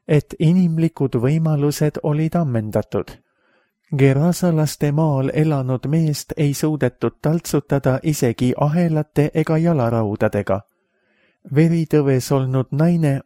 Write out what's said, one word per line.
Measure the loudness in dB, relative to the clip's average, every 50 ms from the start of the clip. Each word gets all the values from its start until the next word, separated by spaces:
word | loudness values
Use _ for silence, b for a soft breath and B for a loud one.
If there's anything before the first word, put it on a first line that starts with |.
| _ 0
et | 0 0 0 -2 -6 0
inimlikud | 2 4 4 4 2 2 2 0 0 -2 0 -2 -2 -2 0 0
võimalused | 0 0 0 0 0 0 0 0 0 0 0 0 -2 -2 -2 -2 -4
olid | -2 -2 0 -2 0 0
ammendatud. | -2 -2 0 -2 -2 -4 -2 -2 -4 -4 -2 -4 -6 -6 -6 -12 -20 _ _ _ _ _ _ _ _ _ _ _ _ _ -6
Gerasalaste | -2 2 2 4 4 4 2 0 0 0 0 0 2 2 0 -2 -2 -2 -2 -2
maal | 0 0 0 0 0 0 -2 -2
elanud | 0 0 0 0 0 -2 -2 -2 -4 -4 -2 -2
meest | 0 0 0 0 -2 -4 -8 -12 -4 -2
ei | 0 0 0
suudetud | 0 -2 -2 0 0 -2 -2 -2 -2 -4 -4 -4 _
taltsutada | -2 -2 -2 -2 -4 -2 -2 -2 -2 0 -2 0 0 0 -2 0
isegi | -2 -2 -2 0 0 -2 0 0 0 -2 0 0
ahelate | 0 0 0 0 0 0 0 -2 -4 _ 0 0 0 0 0
ega | -2 -2 0 0 0
jalaraudadega. | 2 2 2 2 0 0 0 0 -2 -2 -2 -2 -2 -2 -2 -2 -2 -2 -2 -4 -4 _ _ _ _ _ _ _ _ _ _ _ _ _ _ _ _
Veritõves | -4 2 2 2 4 2 0 0 2 2 2 2 4 2 0 0 0
olnud | 0 0 0 0 -2 -2 -2 -2
naine | -2 0 2 2 2 2 2 0 -2 -2 -2